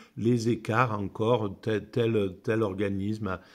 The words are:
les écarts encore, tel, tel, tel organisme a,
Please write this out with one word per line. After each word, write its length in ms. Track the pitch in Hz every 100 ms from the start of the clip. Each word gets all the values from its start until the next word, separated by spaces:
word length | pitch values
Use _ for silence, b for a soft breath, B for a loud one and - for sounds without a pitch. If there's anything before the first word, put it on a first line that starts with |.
| B -
les 320 | 110 120 110
écarts 500 | 113 110 110 127 104
encore, 640 | 95 - 110 120 104 90
tel, 280 | 113 107 104
tel, 460 | 127 117 110 98 90
tel 200 | - 110
organisme 640 | 107 95 101 98 101 107 107
a, 120 | 90 B